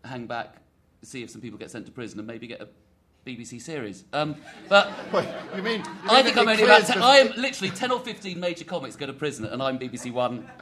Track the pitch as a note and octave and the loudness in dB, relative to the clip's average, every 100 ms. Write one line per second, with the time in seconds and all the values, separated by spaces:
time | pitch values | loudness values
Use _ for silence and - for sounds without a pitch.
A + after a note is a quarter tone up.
0 | B2 B2+ A2+ A#2 - - _ _ _ _ | -14 -12 -8 -8 -10 -16 _ _ _ _
1 | - C3+ A2+ G#2+ A#2+ G#2 - A#2 - - | -16 -12 -12 -14 -14 -14 -14 -14 -14 -12
2 | A2+ G2+ G#2+ A#2 A#2 A#2 G#2 _ _ _ | -10 -10 -12 -12 -12 -14 -16 _ _ _
3 | _ _ C3+ B2 A#2 A#2+ D#3+ D3+ G#2+ F#2 | _ _ -16 -14 -14 -14 -10 -8 -8 -12
4 | - C#3+ D3+ D3 - - - G3+ G3+ - | -6 -4 -4 -6 -14 -16 4 4 4 -4
5 | - F#3+ - - - G3 G#3+ A3 - - | -2 -2 -2 -10 -10 -6 -4 -4 -6 -8
6 | G3 B3+ B3+ A#3+ A3+ G#3+ A#3+ G#3+ G#3+ G#3 | 4 6 6 4 4 4 8 8 8 4
7 | B3 C#4 B3 A3+ C4+ C4 F#3+ F#3 B3 A#3+ | 8 8 8 2 -4 -2 -6 -4 -2 -2
8 | B3 G#3 G3 F3 F3 E3+ - F3 C3 - | -4 -10 -10 -6 -4 -6 -6 -8 -8 -10
9 | C3+ C3 D3 G#2+ G#2+ B2 C3+ C3 B2+ A#2+ | -10 -6 -6 -6 -8 -2 -2 -2 -8 -8
10 | B2 A#2+ B2 A#2+ - - | -6 -2 -2 -4 -12 -16